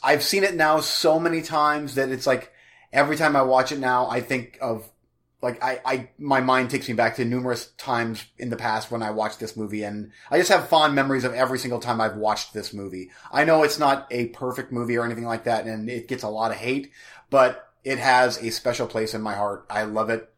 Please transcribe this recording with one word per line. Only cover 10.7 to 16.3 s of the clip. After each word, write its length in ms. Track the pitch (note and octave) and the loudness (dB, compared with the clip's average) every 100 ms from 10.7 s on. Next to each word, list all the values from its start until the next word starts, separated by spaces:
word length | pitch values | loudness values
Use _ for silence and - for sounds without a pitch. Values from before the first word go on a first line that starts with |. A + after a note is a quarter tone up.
| D#3+ D3+ C#3 | 4 4 4
memories 280 | C3+ C3+ B2 | 2 0 0
of 80 | |
every 240 | A#2+ B2+ B2+ | 0 0 0
single 200 | B2 A#2 | -4 -4
time 200 | A#2+ A#2 | -2 0
I've 160 | A2 G#2 | 0 0
watched 380 | G#2+ G#2+ - | -2 -2 -4
this 180 | G#2+ G2 | -10 -10
movie. 360 | G#2 G2 F#2 F2+ - - | -10 -10 -10 -14 -18 -6
I 120 | C3+ | 0
know 200 | D#3 D#3+ | 4 6
it's 160 | D3 D3+ | 4 2
not 280 | C#3+ C#3 - | 2 2 -2
a 160 | B2 A#2 | -4 -4
perfect 440 | - B2+ B2 - | -4 -8 -6 -6
movie 260 | A#2+ A#2+ A#2 | -6 -2 -2
or 60 | A#2 | -2
anything 200 | A#2 A#2 | -4 -6
like 200 | A2+ A#2+ | -4 0
that, 200 | A2+ A2+ | -2 -2
and 240 | A2 A2 | -6 -6
it 180 | A#2+ A2+ | -8 -6
gets 160 | B2+ | -6
a 60 | |
lot 220 | G#2+ | -6